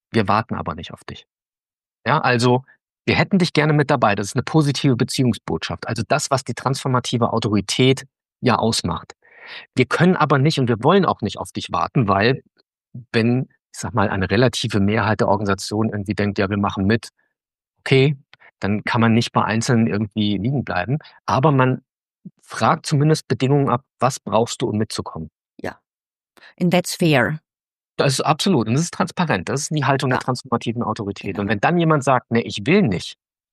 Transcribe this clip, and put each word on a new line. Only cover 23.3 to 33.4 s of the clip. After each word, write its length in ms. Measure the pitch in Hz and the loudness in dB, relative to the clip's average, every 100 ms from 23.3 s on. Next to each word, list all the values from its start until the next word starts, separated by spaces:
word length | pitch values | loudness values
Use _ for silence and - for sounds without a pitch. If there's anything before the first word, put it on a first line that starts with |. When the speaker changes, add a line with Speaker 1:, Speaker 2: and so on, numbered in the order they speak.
| 113 131 143 131 | -2 2 2 2
Speaker 1:
ab, 140 | 123 _ - | -2 _ -4
„Was 200 | 123 - | -2 -2
brauchst 420 | - 101 117 - | -2 -2 0 -2
du, 60 | 117 | -2
um 80 | 104 | -2
mitzukommen?“ 520 | 107 - - 82 80 _ _ - | -4 -6 -10 -10 -14 _ _ -14
Speaker 2:
Ja. 180 | - - _ _ _ _ _ _ - - | -12 -12 _ _ _ _ _ _ -16 -2
And 120 | 175 | 2
that's 220 | 180 - | 2 0
fair. 460 | - 170 143 107 156 _ _ _ _ _ - | 0 2 4 2 -2 _ _ _ _ _ -2
Speaker 1:
Das 140 | 135 | 0
ist 60 | 135 | 0
absolut. 480 | 139 - 196 156 107 | 0 0 2 2 2
Und 60 | |
das 80 | 127 | 0
ist 120 | 170 | -2
transparent. 540 | - 175 - 165 104 80 | -4 -4 -2 -2 -2 -2
Das 140 | 135 | -6
ist 80 | - | -4
die 120 | 151 | -2
Haltung 260 | 135 139 135 | 0 0 0
der 80 | 127 | -2
Speaker 2:
Ja. 40 | |
Speaker 1:
transformativen 600 | - 123 131 117 - 113 | -2 -6 -4 -4 -2 -4
Autorität. 520 | 104 107 101 98 101 | -4 -4 -6 -8 -8
Speaker 2:
Genau. 80 | 95 | -4
Speaker 1:
Und 60 | 101 | -2
wenn 120 | 107 | 0
dann 180 | 139 175 | 0 2
jemand 260 | 165 156 | 2 2
sagt, 260 | 131 127 - | 2 0 0
„Nee, 120 | 117 | -4
ich 180 | 110 104 | -2 -6
will 180 | 101 196 | 0 2
nicht“, 340 | 151 87 - - _ _ | 2 -2 -6 -16 _ _